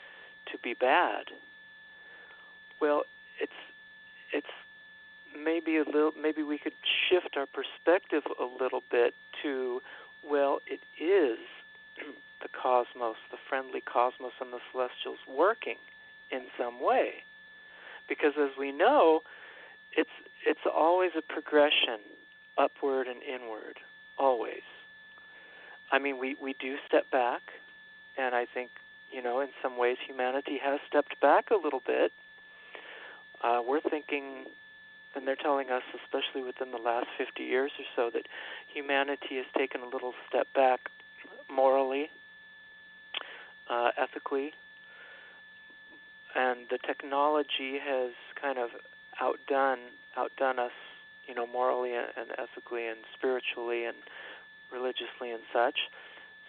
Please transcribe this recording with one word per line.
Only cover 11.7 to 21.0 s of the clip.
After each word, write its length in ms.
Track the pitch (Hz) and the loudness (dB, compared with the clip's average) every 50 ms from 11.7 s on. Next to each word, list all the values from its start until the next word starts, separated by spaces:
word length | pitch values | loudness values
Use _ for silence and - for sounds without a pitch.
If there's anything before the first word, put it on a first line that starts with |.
| - - - - - | -20 -20 -20 -18 -16
<clears throat> 300 | - - - - - - - - - | -14 -14 -14 -14 -16 -18 -20 -16 -14
the 80 | - - | -12 -12
cosmos, 680 | - - - 131 127 123 120 - - 127 120 113 110 - - - | -8 -2 2 4 4 4 4 2 -4 -6 -6 -6 -6 -8 -12 -16
the 60 | 123 123 - - | -16 -14 -8 -4
friendly 320 | 139 135 131 127 127 127 | -4 -4 -4 -4 -8 -8
cosmos 520 | - - - 127 123 127 - - 131 123 - - | -6 -2 2 2 2 2 2 -4 -10 -12 -10 -10
and 140 | 131 123 123 | -10 -10 -10
the 60 | 120 - - | -12 -12 -8
celestials 480 | - 127 127 123 - - - 127 - - - | -4 -4 -4 -4 -4 -8 -10 -10 -10 -12 -12
working 500 | - 131 139 175 208 233 - - 123 113 - - - - - - - - - - - | -4 0 2 4 4 2 0 -4 -8 -8 -8 -12 -20 -20 -20 -20 -20 -20 -20 -12 -8
in 140 | 139 127 127 127 - | -8 -8 -8 -6 -6
some 240 | - 123 120 120 123 | -6 -4 -4 -4 -2
way. 420 | 147 196 254 254 143 104 - - - - - - - - - - - - - - - - - - - | 2 4 4 4 4 2 -2 -8 -14 -20 -20 -20 -20 -20 -20 -20 -20 -20 -20 -20 -18 -18 -18 -10 -8
Because 260 | - 143 - - 147 143 151 | -6 -2 2 2 2 4 2
as 120 | 143 135 139 | 2 0 0
we 140 | 135 139 139 | -2 -4 -2
know, 500 | 139 147 185 240 302 277 185 160 156 160 - - - - - - - - - - - - - - - | 2 4 6 8 8 8 8 8 8 6 2 -4 -18 -18 -18 -18 -18 -18 -20 -20 -20 -20 -20 -4 0
it's, 140 | 156 160 - - - - - - - - | 0 0 0 -2 -16 -20 -20 -14 -4 0
it's 200 | 156 151 - - | 0 0 0 0
always 460 | - 156 156 156 165 180 185 | 0 2 4 6 6 6 4